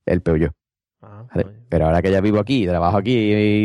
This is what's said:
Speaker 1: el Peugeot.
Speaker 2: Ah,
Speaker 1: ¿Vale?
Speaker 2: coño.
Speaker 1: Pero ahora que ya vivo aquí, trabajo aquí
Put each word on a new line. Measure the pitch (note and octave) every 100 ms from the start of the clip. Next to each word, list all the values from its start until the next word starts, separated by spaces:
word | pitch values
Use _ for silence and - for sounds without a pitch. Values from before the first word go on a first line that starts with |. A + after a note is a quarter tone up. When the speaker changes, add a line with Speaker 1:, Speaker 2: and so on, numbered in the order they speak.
| -
Speaker 1:
el | F2+
Peugeot. | F2 D#2+ D#2+ - _ _ _ _
Speaker 2:
Ah, | G#2+ G#2 B2 -
Speaker 1:
¿Vale? |
Speaker 2:
coño. | F#2+ A2 -
Speaker 1:
Pero | E2 D#2
ahora | E2+
que | F#2
ya | F#2+
vivo | G2+ G#2
aquí, | G#2 C3+ F2+
trabajo | F2 E2+ G2+
aquí | G2+ B2 G#2+ G#2+ G#2+ G#2